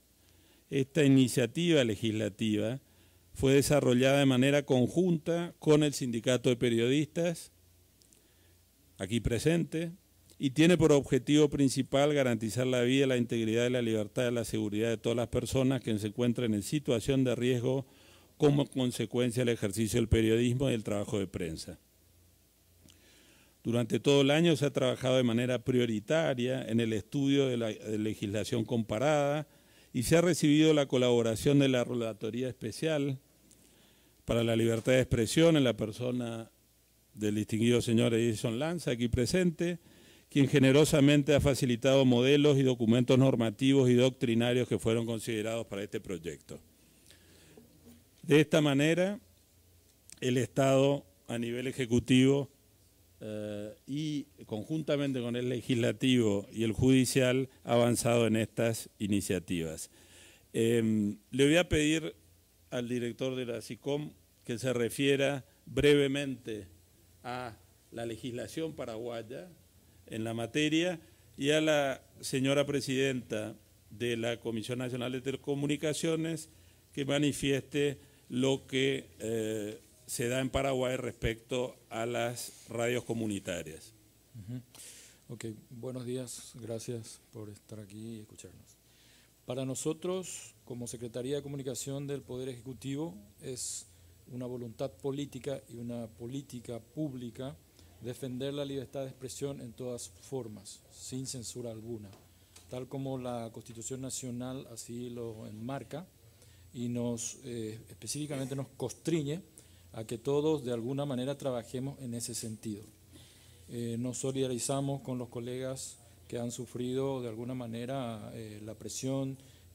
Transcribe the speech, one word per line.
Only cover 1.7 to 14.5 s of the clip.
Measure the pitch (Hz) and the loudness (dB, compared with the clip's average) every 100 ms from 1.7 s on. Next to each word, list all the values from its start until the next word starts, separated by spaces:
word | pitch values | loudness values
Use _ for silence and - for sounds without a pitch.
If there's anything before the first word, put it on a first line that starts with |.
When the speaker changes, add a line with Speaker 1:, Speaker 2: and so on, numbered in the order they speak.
| 156 | 4
Speaker 1:
legislativa | 120 101 110 107 107 95 110 104 107 131 - _ _ _ _ | 4 2 0 0 -2 -2 0 2 0 -4 -10 _ _ _ _
fue | - 135 | -2 4
desarrollada | 139 131 147 131 123 131 143 | 4 4 4 4 4 4 4
de | 135 | 4
manera | 123 135 143 | 4 4 2
conjunta | 139 131 120 170 185 165 175 170 175 - | 2 2 4 2 2 0 0 -4 -4 -4
con | - 151 | 4 4
el | 151 | 4
Sindicato | 139 131 117 131 123 131 | 0 -4 -2 0 2 2
de | 120 | 2
Periodistas, | 123 113 117 143 151 170 175 165 - _ _ _ _ _ _ _ _ _ _ _ _ _ _ - | 2 2 2 2 0 -2 -4 -4 -12 _ _ _ _ _ _ _ _ _ _ _ _ _ _ -10
aquí | 95 117 | -4 -2
presente, | 120 113 147 170 143 160 170 175 _ _ _ - | 0 0 2 2 0 -4 -6 -10 _ _ _ -6
y | 139 | -4
tiene | 127 165 175 | 4 6 6
por | 156 | 6
objetivo | 143 135 135 123 147 151 | 6 4 0 4 4 4
principal | 147 139 135 127 139 147 | 4 2 2 0 2 2
garantizar | 147 127 113 110 120 127 | 4 2 0 -2 -2 0
la | 127 | 2
vida, | 120 135 135 | 2 4 2
la | 127 | 2
integridad | 117 120 110 113 123 | 0 0 0 2 2
y | |
la | 127 | 0
libertad | 120 110 104 - | 0 -2 -2 -2
de | 123 | 0
la | 120 | 0
seguridad | 110 | -2